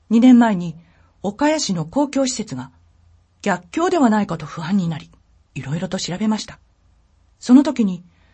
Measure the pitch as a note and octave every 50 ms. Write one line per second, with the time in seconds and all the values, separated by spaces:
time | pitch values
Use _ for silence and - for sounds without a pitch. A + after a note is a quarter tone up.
0 | _ - G#3+ A#3 B3 B3+ B3 A#3 A#3+ A3+ G#3 F3 F3 E3+ D#3 - _ _ _ _
1 | _ _ _ _ - G3 G3+ - C#4+ D4+ D#4 D4+ D4+ - F#3+ E3+ D3+ D#3+ - C4+
2 | D4 C#4+ - C4+ C4+ B3+ - - G#3 - C3 B2+ B2 - _ _ _ _ _ _
3 | _ _ _ _ _ _ _ _ - G3+ F3+ F3+ - - - D#4+ E4+ F#4 F#4 E4
4 | C4+ A3+ G#3+ G#3+ G3+ G3+ E3+ D#3 D#3 D3 - E3 D#3+ D#3+ G3+ G3+ F3 E3 D#3+ C#3
5 | - - - _ _ _ _ _ _ _ - C#3+ B2 C3 D3 E3+ F#3 F3+ - F#3+
6 | - - E3+ F#3 G#3+ G#3+ A3 G3+ - - - - _ _ _ _ _ _ _ _
7 | _ _ _ _ _ _ _ _ - - B3+ C#4 D4 D#4+ C4 B3 A3 F#3+ F3+ E3+
8 | - - _ _ _ _